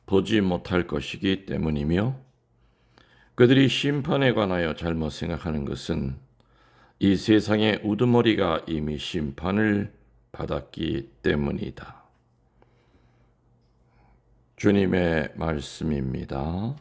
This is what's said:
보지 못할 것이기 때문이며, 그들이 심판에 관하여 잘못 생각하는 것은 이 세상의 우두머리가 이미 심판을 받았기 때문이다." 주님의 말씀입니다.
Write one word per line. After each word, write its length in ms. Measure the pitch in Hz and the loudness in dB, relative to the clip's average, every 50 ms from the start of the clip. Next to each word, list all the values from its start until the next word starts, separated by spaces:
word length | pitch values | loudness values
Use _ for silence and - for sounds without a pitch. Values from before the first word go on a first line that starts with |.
| _ | _
보지 360 | - 98 95 92 - 110 107 | 0 2 2 2 4 2 2
못할 440 | 98 92 87 87 - - 90 87 85 - | 2 2 0 -2 -2 0 0 0 0 0
것이기 580 | 73 73 69 - - - 95 98 95 92 - | -4 -6 -6 -6 -8 -4 -2 -2 -2 -2 -4
때문이며, 720 | - 69 80 80 80 76 73 71 76 85 92 104 127 135 131 - _ _ _ _ _ _ _ _ _ _ _ _ _ _ _ _ _ _ _ _ _ _ | -6 -6 -2 -2 -2 -2 -2 0 0 0 2 0 0 -4 -6 -12 _ _ _ _ _ _ _ _ _ _ _ _ _ _ _ _ _ _ _ _ _ _
그들이 320 | - 123 120 135 135 139 123 | 4 6 8 8 6 6 4
심판에 680 | - - - 143 143 147 131 156 - 139 139 127 110 | 2 0 -2 -2 -2 -2 -2 -2 0 2 2 2 2
관하여 420 | - 104 95 90 90 85 80 76 | 2 0 0 0 0 0 -2 -2
잘못 340 | - 85 85 82 82 80 76 | -2 -2 -2 -2 -2 -2 -4
생각하는 560 | - - 85 85 85 76 - 85 76 73 69 | -4 -6 -6 -6 -6 -4 -4 -4 -4 -4 -4
것은 520 | 69 71 67 - - 82 80 73 67 67 67 - _ _ _ _ _ _ _ _ _ _ _ _ _ _ _ | -6 -6 -8 -6 -4 -4 -2 -2 -4 -6 -8 -12 _ _ _ _ _ _ _ _ _ _ _ _ _ _ _
이 160 | 92 98 95 | 2 4 4
세상의 680 | 90 - - 107 107 - 107 107 107 107 107 104 - - | 2 4 4 4 4 4 2 0 2 2 2 0 0 0
우두머리가 800 | 104 104 101 123 123 120 120 113 117 104 - 95 87 80 80 - - | -2 0 2 2 4 4 4 4 4 2 2 2 2 0 -2 -2 -4
이미 300 | 80 78 76 76 76 71 | -4 -4 -2 -4 -4 -6
심판을 960 | - - - 87 76 69 67 - - 90 98 107 110 107 104 101 101 101 - _ _ _ _ _ _ _ | -6 -6 -4 -4 -4 -4 -6 -6 -4 -2 0 2 2 2 2 0 -2 -4 -10 _ _ _ _ _ _ _
받았기 800 | - - 80 76 78 73 - - - 82 82 80 80 69 67 - _ _ | -12 -10 -6 -6 -4 -6 -6 -8 -8 -6 -4 -4 -4 -4 -6 -10 _ _
때문이다." 840 | - 90 82 73 71 71 - - - - - - - - - - - _ _ _ _ _ _ _ _ _ _ _ _ _ _ _ _ _ _ _ _ _ _ _ _ _ _ _ _ _ _ _ _ _ _ _ _ _ _ _ _ _ _ _ _ _ _ _ _ _ _ - | -2 0 0 0 0 -2 -4 -4 -8 -10 -10 -14 -16 -18 -20 -20 -20 _ _ _ _ _ _ _ _ _ _ _ _ _ _ _ _ _ _ _ _ _ _ _ _ _ _ _ _ _ _ _ _ _ _ _ _ _ _ _ _ _ _ _ _ _ _ _ _ _ _ 0
주님의 760 | - 107 101 101 95 92 92 92 90 85 82 80 71 - - | 2 4 4 4 4 2 2 2 2 2 2 0 0 -2 -6
말씀입니다. 1400 | - 82 82 80 71 67 - - - 80 80 76 71 67 64 64 71 73 - 71 67 69 80 85 92 104 120 147 151 | -6 -4 -4 -2 -4 -6 -8 -10 -6 -4 -2 -2 -2 -2 -4 -4 -6 -6 -6 -6 -6 -4 -4 -4 -4 -6 -6 -8 -10